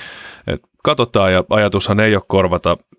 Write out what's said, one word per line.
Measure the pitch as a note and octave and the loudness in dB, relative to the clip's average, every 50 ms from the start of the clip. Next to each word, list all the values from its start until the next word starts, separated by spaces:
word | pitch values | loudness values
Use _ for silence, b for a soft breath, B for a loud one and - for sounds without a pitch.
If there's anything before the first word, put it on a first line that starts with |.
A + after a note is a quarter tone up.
| B B B B B B B B B | B B B B B B B B B
Et | - - - - _ _ _ | -8 -8 -8 -8 _ _ _
katsotaan, | _ D3 D3+ C3+ A#2+ - - G#2+ G2 F#2+ | _ -4 -2 -2 -2 -2 0 0 2 2
ja | F#2 F#2 F2+ - | 2 0 0 0
ajatushan | - G#2+ G#2 G2+ F#2+ G2 - - G2+ G#2 | 0 2 2 2 0 -2 -2 0 0 2
ei | A2 A2 G#2 | 2 2 2
ole | G2 - | 0 -2
korvata | _ - F#2+ F#2 F2+ F2+ F2 - E2+ F2 - _ _ _ | _ 0 0 2 2 0 0 0 -2 -2 -2 _ _ _